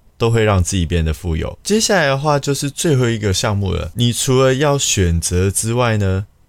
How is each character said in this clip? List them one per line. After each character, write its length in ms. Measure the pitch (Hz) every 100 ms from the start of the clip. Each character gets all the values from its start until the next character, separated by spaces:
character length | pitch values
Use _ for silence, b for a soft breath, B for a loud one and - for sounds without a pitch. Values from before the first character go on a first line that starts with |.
| _ -
都 120 | 117
会 120 | 113
让 200 | 107 98
自 120 | 87 98
己 80 |
变 220 | 82 87 80
得 80 |
富 220 | 78 90 80
有。 240 | - -
接 160 | - 208
下 160 | 220 202
来 120 | 143
的 100 | 139
话 220 | 151 143
就 120 | 143
是 200 | 139 143
最 240 | - 175 135
后 120 | 123
一 120 | 113
个 120 | 101
项 240 | 92 120 101
目 160 | 98
了， 200 | 85 80
你 180 | - 120
除 300 | 117 - 127
了 140 | 131 131
要 200 | 147 139
选 460 | - - 90 85
择 300 | - 90 95
之 240 | 95 110 117
外 200 | 123 107
呢， 280 | 98 95 101 _